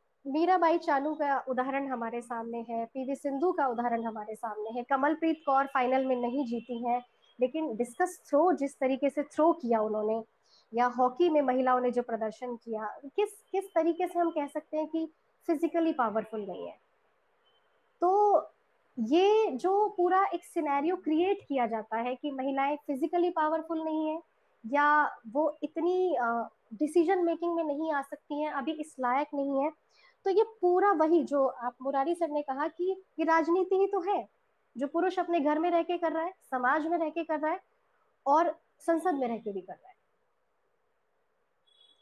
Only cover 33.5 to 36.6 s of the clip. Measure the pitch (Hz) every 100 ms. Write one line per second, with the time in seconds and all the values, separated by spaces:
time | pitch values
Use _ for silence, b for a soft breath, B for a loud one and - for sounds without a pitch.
33.5 | 359 370 381 392 392 339 359 208 _ _
34.5 | _ _ - 277 330 359 370 330 339 285
35.5 | 302 349 339 330 349 330 320 339 - _
36.5 | 262